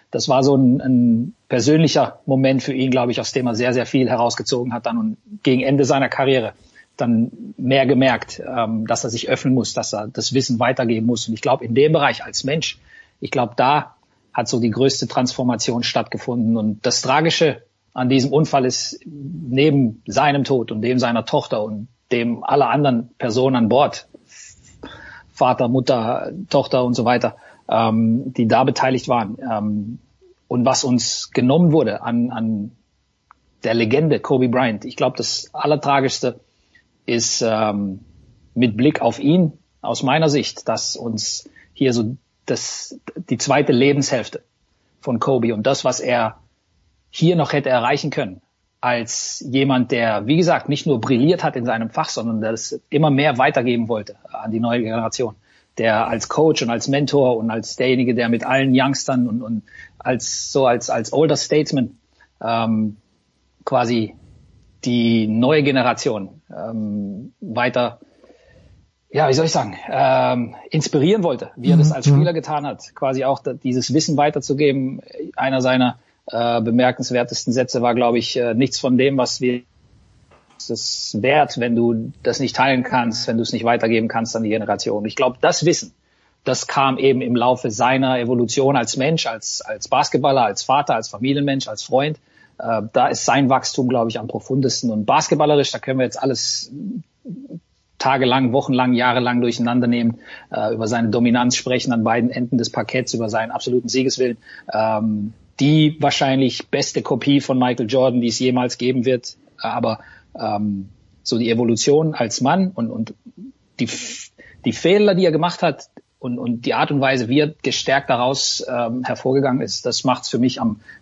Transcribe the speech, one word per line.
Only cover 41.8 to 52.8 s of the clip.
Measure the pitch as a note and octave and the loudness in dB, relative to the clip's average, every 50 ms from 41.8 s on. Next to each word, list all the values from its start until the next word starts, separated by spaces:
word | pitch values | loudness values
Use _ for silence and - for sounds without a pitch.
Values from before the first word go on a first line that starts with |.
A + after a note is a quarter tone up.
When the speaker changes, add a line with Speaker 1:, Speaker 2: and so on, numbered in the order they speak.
| C3+ C3 | 0 2
Speaker 1:
so | A#2 A#2+ A2 A2+ C3 - _ _ _ _ _ | 2 0 0 -2 -4 -8 _ _ _ _ _
das, | - B2+ - - - - - - - - - _ - - | -6 -4 -4 -6 -8 -10 -12 -14 -16 -18 -18 _ -16 -14
die | E3 F3 - B2+ - | -12 -8 -6 -6 -2
zweite | - C#3+ C3 C#3+ C#3+ - | 0 2 2 4 4 4
Lebenshälfte | C3+ A#2+ C3+ C#3+ C#3+ C#3 C3+ - C#3 A#2+ G#2 - - - _ _ _ _ _ _ _ _ _ _ _ _ | 4 4 4 4 4 2 0 0 -2 -4 -4 -6 -12 -14 _ _ _ _ _ _ _ _ _ _ _ _
von | - C3 A#2+ A2+ | -6 -4 -4 -2
Kobe | - C#3 C3+ B2 A2+ A#2 A2+ | 0 2 2 2 2 0 0
und | G#2 G#2+ | 0 0
das, | C3 C#3 - - | 0 0 0 0
was | C3 B2 - | -2 -2 -2
er | - B2+ B2 A#2+ A2+ A2 - - _ _ _ _ _ _ _ _ _ _ _ _ _ _ | -2 0 0 0 0 -2 -4 -10 _ _ _ _ _ _ _ _ _ _ _ _ _ _
hier | - - D#3+ E3+ F3+ | -4 0 2 2 4
noch | E3+ C#3+ - - | 2 2 0 0
hätte | C#3+ C3+ C3+ | 0 0 2
erreichen | B2+ A#2+ A2+ B2 D3 C#3+ - D3 | 2 2 2 2 0 0 -2 -4
können, | - D#3 B2+ G2 F2+ - _ _ _ _ _ _ _ _ - | -4 -4 -6 -6 -8 -14 _ _ _ _ _ _ _ _ -4
als | B2 A#2+ A#2+ A#2 A#2+ - - - - - - - | -2 -2 -2 -4 -6 -8 -8 -8 -8 -10 -10 -6
jemand, | C#3 A#2+ C3+ C3+ C#3 C3 B2+ A#2+ - | -2 0 2 2 2 2 2 0 0
der, | C3+ A#2+ A#2 A2+ G#2+ G#2 G#2 | 0 0 0 0 0 0 0
wie | A#2 D3+ | 0 2
gesagt, | F3 F3+ E3+ D#3 C3+ - | 2 4 2 2 0 0
nicht | - C#3+ - - | -2 -4 -2 0
nur | E3 C#3 A2+ | 0 0 0
brilliert | G2+ - C3+ A2+ C3+ D#3+ F3+ - D#3+ | 0 0 2 4 4 4 2 2 0
hat | D3+ - | -4 -4
in | C3 A#2 | -4 -4
seinem | B2 A2+ A2+ A2+ A2+ | -2 -2 -2 -4 -4
Fach, | - D#3 D#3 - | -4 -4 -4 -4
sondern | - B2 A2 A#2 A2+ G#2+ | -6 -6 -4 -4 -4 -2
der | A2 A2 A2+ | -2 -4 -4
es | A2 - - - - | -6 -6 -8 -10 -12